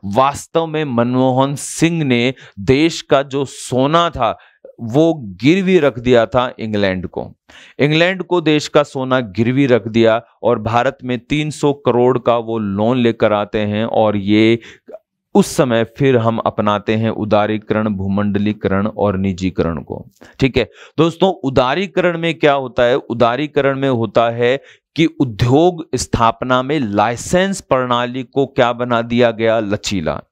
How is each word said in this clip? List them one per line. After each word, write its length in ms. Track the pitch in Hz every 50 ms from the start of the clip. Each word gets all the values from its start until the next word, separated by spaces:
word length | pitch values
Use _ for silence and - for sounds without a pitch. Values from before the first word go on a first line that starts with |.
| -
वास्तव 600 | 98 101 113 131 139 143 - - _ _ 165 165
में 180 | 160 151 156 156
मनमोहन 680 | 147 123 117 117 120 123 127 131 131 127 127 135 139 147
सिंह 500 | 131 - - - - - 170 170 165 156
ने 300 | 135 123 120 117 127 131 - - - _ -
देश 420 | 98 95 131 135 156 170 160 - -
का 200 | _ 151 135 143
जो 220 | 139 131 143 139
सोना 640 | 131 - - - - 127 123 131 139 156 170 170 170
था 260 | 156 139 123 107 92 - - _ _ _ _ - - -
वो 320 | 117 113 110 143 160 165 160
गिरवी 640 | 151 127 101 92 90 120 135 165 196 190 180 190 175
रख 200 | 147 139 - 123
दिया 260 | 117 123 127 117 113
था 280 | 104 - 127 123 127 - -
इंग्लैंड 480 | 113 110 107 104 101 98 92 92 85
को। 160 | 90 - - - - - _ _ _ - - - - - -
इंग्लैंड 440 | 127 147 151 156 170 180 190 190 180
को 180 | - 175 175
देश 260 | 165 151 151 151 143 -
का 140 | _ 156 147
सोना 380 | - - 139 131 131 127 131
गिरवी 460 | 127 107 90 107 113 113 127 135 143
रख 200 | 131 123 113 101 117
दिया 320 | 107 113 113 113 110 117 - _ _ _ -
और 160 | 110 120 113
भारत 400 | 107 110 113 120 123 131 139 _ -
में 140 | 127 123 120
तीन 320 | _ _ 143 151 151 151
सौ 220 | 143 - - 147 139
करोड़ 460 | 143 _ 131 113 120 123 127 127 123
का 180 | 117 123 117
वो 220 | 120 117 110 113 113
लोन 400 | 110 101 98 98 107 113 127 131
लेकर 340 | 120 117 110 - 113 110 104
आते 260 | 104 104 104 - 113
हैं 260 | 107 104 104 104 113
और 320 | 113 - - 110 107 101
ये 420 | 104 98 98 104 107 110 110 117 117 - - - _ _ _ - - _ _ _ _ _ _ _
उस 220 | 214 190 - -
समय 280 | - 160 127 117 113 113
फिर 320 | 110 _ - 147 135 131
हम 220 | 120 113 117 113 113
अपनाते 560 | - - - - 110 104 104 104 101 - 110
हैं 140 | 110 113 113
उदारीकरण, 800 | - - 107 107 107 104 104 107 107 107 104 _ 110 107 110 110
भूमंडलीकरण 960 | 104 95 95 98 98 101 104 104 98 101 101 104 107 107 - 101 95 98 101
और 300 | 107 - - 101 104 98
निजीकरण 680 | 95 95 98 95 85 92 95 90 - 82 80 85 73 -
को। 220 | - - - - - _ _ - - - _
ठीक 160 | - 135 117
है 140 | 127 113 - _ - - - _ -
दोस्तों, 340 | 156 170 165 165 180 190 180
उदारीकरण 840 | - - 135 135 131 127 127 139 165 196 190 - 190 180 180 170 165
में 160 | 165 165 160
क्या 180 | 135 - 151 139
होता 300 | 143 135 127 117 - 123
है? 140 | 120 123
उदारीकरण 840 | 143 - - 117 120 120 117 120 127 151 147 147 143 135 139 139 135
में 120 | 135 139
होता 400 | 131 117 113 104 - 120 117 120
है 260 | 117 117 120 120 127 139 - - - _ _ _ _
कि 100 | - 165
उद्योग 840 | 160 - - 147 123 110 95 123 120 131 143 165 180 175 165 - _ -
स्थापना 680 | 123 - - - - 120 113 117 _ - 127 127 127 127
में 160 | 131 147 160
लाइसेंस 800 | 131 104 101 104 104 113 120 117 - - - 180 185 196 196 -
प्रणाली 640 | - _ 143 131 127 123 123 120 123 123 123 131 131
को 240 | - _ 139 139
क्या 260 | 131 _ - 123 120 120
बना 300 | 117 123 123 123 117 117
दिया 280 | 120 120 120 120 117
गया? 300 | 113 104 113 113 110 117
लचीला। 640 | 110 101 98 104 - - 104 95 80 78 73 - - _